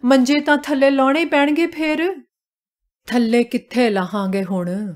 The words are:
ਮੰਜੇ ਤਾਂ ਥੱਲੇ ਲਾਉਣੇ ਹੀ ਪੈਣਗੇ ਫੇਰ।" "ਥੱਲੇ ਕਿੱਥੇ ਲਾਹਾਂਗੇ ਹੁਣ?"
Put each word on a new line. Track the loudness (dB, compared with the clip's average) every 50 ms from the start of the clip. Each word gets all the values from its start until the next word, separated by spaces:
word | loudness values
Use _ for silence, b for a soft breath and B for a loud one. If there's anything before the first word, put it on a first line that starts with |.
| 2
ਮੰਜੇ | 4 4 4 4 2 2 0
ਤਾਂ | 2 2 0
ਥੱਲੇ | 0 0 -2 0 2 2 2
ਲਾਉਣੇ | 4 2 2 2 2 0
ਹੀ | 0
ਪੈਣਗੇ | 0 2 2 2 2 2 0 -2
ਫੇਰ।" | -2 -4 -4 -4 -2 -2 -2 -2 -4 -4 -6 -14 _ _ _ _ _ _ _ _ _ _ _ _ _ _ _ _
"ਥੱਲੇ | -4 -2 0 0 2 2 0 0
ਕਿੱਥੇ | 0 -4 -8 -8 _ -2 0 0 2
ਲਾਹਾਂਗੇ | 0 -2 -4 -4 -4 -4 -4 -2 -2 -2 -2
ਹੁਣ?" | -2 -4 -4 -4 -4 -6 -6 -8 -10 -12